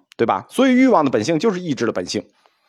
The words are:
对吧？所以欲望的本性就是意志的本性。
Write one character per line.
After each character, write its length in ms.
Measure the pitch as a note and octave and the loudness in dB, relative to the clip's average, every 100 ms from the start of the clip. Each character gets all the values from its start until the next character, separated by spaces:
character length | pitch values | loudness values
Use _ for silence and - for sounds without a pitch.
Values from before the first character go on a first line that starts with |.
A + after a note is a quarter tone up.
| _ - | _ -4
对 100 | A2+ | -2
吧？ 200 | G2 - | -2 -4
所 180 | - C4+ | 0 2
以 60 | |
欲 140 | B3+ C4 | 4 4
望 180 | F#3+ | 4
的 60 | C#3+ | 2
本 120 | A#2+ | 0
性 160 | G#2+ E3 | -2 -2
就 140 | A3+ | -2
是 80 | F3+ | -2
意 140 | F3+ | -6
志 100 | B2 | -4
的 80 | A2+ | -4
本 120 | G#2 F2+ | -4 -6
性。 200 | G#2+ - _ _ _ | -8 -10 _ _ _